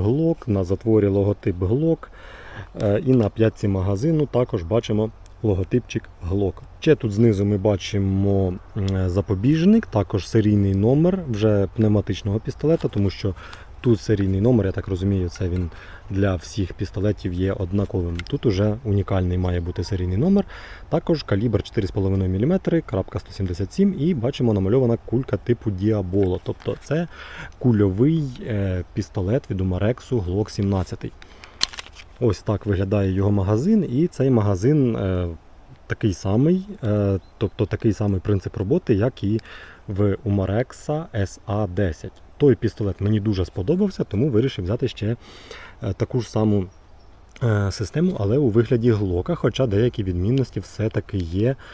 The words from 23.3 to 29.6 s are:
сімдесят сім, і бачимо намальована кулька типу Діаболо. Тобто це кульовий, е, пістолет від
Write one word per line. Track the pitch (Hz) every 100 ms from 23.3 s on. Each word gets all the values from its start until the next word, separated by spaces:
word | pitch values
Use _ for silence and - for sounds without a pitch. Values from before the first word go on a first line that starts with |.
сімдесят | - 95 87 98
сім, | - 98 -
і | 156
бачимо | 160 120 - 120
намальована | 104 95 131 120 117 -
кулька | 120 131 101
типу | - 117 110
Діаболо. | 95 104 107 92 95 95 87
Тобто | - - - -
це | - 151 170 - - - - -
кульовий, | 127 107 101 92 135 165 139 123 120
е, | 104 98 90 87
пістолет | - 98 - 92 127 -
від | 98